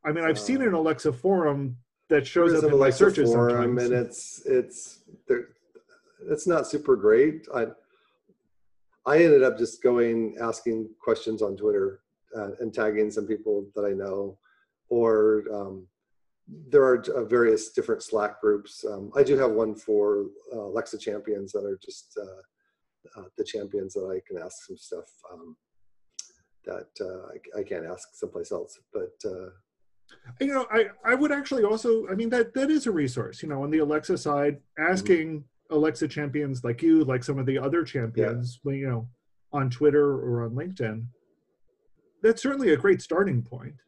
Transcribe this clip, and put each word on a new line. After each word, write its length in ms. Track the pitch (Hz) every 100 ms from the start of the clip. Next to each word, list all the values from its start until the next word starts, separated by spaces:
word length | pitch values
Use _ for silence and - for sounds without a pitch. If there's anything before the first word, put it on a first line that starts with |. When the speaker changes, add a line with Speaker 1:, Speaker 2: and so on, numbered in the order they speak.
| 151
Speaker 1:
I 60 |
mean, 100 | 156
I've 160 | 165 151
seen 220 | - 269
Speaker 2:
Uh, 60 | 240
Speaker 1:
an 60 |
Alexa 380 | 170 160 151 156
forum 640 | 123 185 190 156 139 139 123 _ _ _
that 160 | 151 135
shows 260 | 175 170
Speaker 2:
there 80 | 156
is 40 |
Speaker 1:
up 60 | 151
Speaker 2:
an 40 |
Speaker 1:
in 60 | 139
my 60 | 135
Speaker 2:
Alexa 120 | 127
Speaker 1:
searches 340 | 143 - 123
Speaker 2:
forum, 440 | 117 120 120 120 123
Speaker 1:
sometimes. 60 |
Speaker 2:
and 100 | 120
it's, 480 | 123 117 - - - -
it's, 540 | 127 120 - - - _ - -
there, 220 | 120 - _ _ - _ _ _ _ -
it's 180 | 151 185
not 180 | 165 131
super 300 | 143 - 120
great. 500 | 104 113 151 156 -
I, 140 | 127 113 - _ _ _ _ _ _ _ _ _ _ _ _ 127
I 120 | 151
ended 260 | 165 143
up 140 | 127 110
just 260 | 117 -
going, 540 | 123 120 117 113 110 107
asking 480 | 113 113 113 113 110 -
questions 400 | - 113 113 107
on 160 | 104 95
Twitter, 420 | 107 101 98 95 _ _ _
uh, 180 | 113 101 98
and 120 | 117
tagging 380 | 101 107 107 107
some 160 | 104 104
people 400 | 107 107 101 101 107
that 80 |
I 80 | 101
know, 460 | 95 98 98 101 95 _ _ _ _ _
or, 560 | 120 113 110 107 107 107
um, 340 | 104 98 95 92 _ _ _ _ _ - - 139
there 140 | 143 131
are, 180 | 123 -
uh, 120 | 127 107
various 480 | 120 117 107 -
different 280 | - 117 107
Slack 380 | - 110 104 -
groups. 460 | 107 104 104 - 107
Um, 260 | 101 104
I 100 | 135
do 140 | 131 135
have 140 | 127
one 240 | 110 110 107
for, 520 | - 104 104 101 98 - -
uh, 80 | 117
Alexa 360 | 101 107 - 110
champions 520 | - 104 107 101 98
that 140 | 104 101
are 120 | 95
just, 340 | - - _ 104
uh, 1000 | 98 95 _ _ _ _ _ _ - 104
uh, 60 | 92 -
the 60 |
champions 500 | 101 110 101 104 95 101
that 100 | 95
I 160 | 92 _
can 160 | 92
ask 240 | 80 - -
some 120 | 92
stuff, 320 | - 87 - _ -
um, 240 | 87 85 80 _ _ _ _ _ - - _ _ _
that, 240 | - 92 90 -
uh, 260 | 95 92 98 - - 107
I, 20 |
I 40 |
can't 220 | 95 90 82
ask 220 | - -
someplace 400 | - 98 87 85
else. 260 | 87 87 - _
But, 200 | 107 90 _ 104
uh, 240 | 92 92 92 _ _ _ _ _ - - -
Speaker 1:
You 140 | 277
know, 120 | 269 233
I, 160 | 220 208 -
I 120 | 226 262
would 180 | 294
actually 320 | 285 277 269 202
also, 420 | 220 240 226 202
I 80 | 190
mean, 140 | 226
that, 240 | 247 233
that 160 | 262 277
is 160 | 311 240
a 40 |
resource, 520 | 170 135 123 104 -
you 60 | 160
know, 120 | 135
on 80 | 143
the 80 | 160
Alexa 380 | 147 151 151 180
side, 380 | 151 143 143 143
Speaker 2:
Mm-hmm. 360 | _ - 160
Speaker 1:
asking 520 | 190 208 175 160 151 143 _ _
Alexa 380 | 156 156 - 151
champions 560 | 147 147 147 143 127
like 180 | 120 120
you, 220 | 165 160
like 220 | 135 127 127
some 120 | 135
of 80 | 127
the 120 | 135
other 220 | 139 170
Speaker 2:
Yeah. 120 | 143 139
Speaker 1:
champions, 640 | 113 113 110 123 123 -
well, 100 | 139 135
you 120 | 135
know, 220 | 120 120 _ _ _ _
on 180 | 143 135
Twitter 380 | 123 151 143 143 135 123
or 200 | 120 117
on 60 |
LinkedIn, 560 | 123 175 190 113 110 120 _ _ _ _ _ _ _ _ _ _ _
that's 180 | 220 226
certainly 300 | 269 277 240
a 60 | 147
great 240 | 196 185
starting 400 | - 165 196 123
point. 340 | - 123 - -